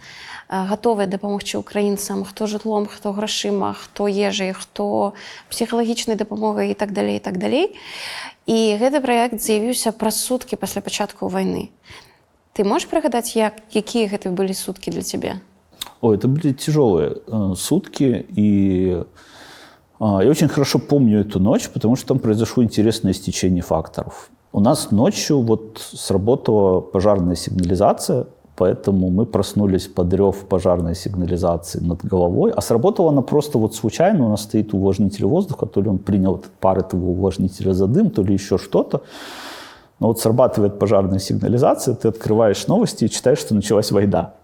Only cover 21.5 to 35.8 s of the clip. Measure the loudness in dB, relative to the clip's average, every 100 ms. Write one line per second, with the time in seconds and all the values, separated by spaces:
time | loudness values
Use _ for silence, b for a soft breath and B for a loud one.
21.5 | 2 -2 -2 0 0 0 0 2 2 2
22.5 | 2 2 2 2 2 -2 -2 -4 -2 0
23.5 | 0 0 -2 -2 -10 -10 -14 -20 _ _
24.5 | 2 2 2 2 2 2 0 0 2 2
25.5 | 0 -2 -16 -16 -12 -2 0 2 2 2
26.5 | 4 4 2 0 2 4 4 2 -2 -4
27.5 | -2 0 2 2 2 -2 -2 -4 _ _
28.5 | 0 0 2 0 2 2 0 0 0 0
29.5 | 0 2 0 -2 -2 0 2 2 0 -2
30.5 | 0 2 2 0 -4 -6 -4 -2 0 0
31.5 | -2 -6 -6 -4 -4 -2 0 2 2 0
32.5 | 0 0 2 2 4 2 2 2 0 2
33.5 | 0 0 0 -4 2 2 4 2 0 0
34.5 | -2 0 0 2 2 0 2 0 2 0
35.5 | -4 -2 0